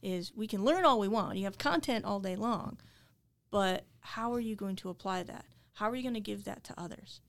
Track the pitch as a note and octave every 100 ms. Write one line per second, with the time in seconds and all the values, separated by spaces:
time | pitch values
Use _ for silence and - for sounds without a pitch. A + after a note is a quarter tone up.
0 | G3 F#3 F3+ - A3 G3+ G#3+ F4 F4 A#3+
1 | G3 A3 F3+ F#3+ G3 F#3+ C#4+ E4+ D4 A3+
2 | G3+ G3+ F#3+ F#3 A3 A3 - - - -
3 | - _ _ _ _ G#3 F#3+ F#3 - -
4 | - - A3+ A#3+ A3+ G#3 G3 F#3+ F#3 F3+
5 | F#3+ F#3 - - - - _ - G#3+ B3
6 | B3+ A#3 G#3 G#3 G3+ G3 - - F3 -
7 | - -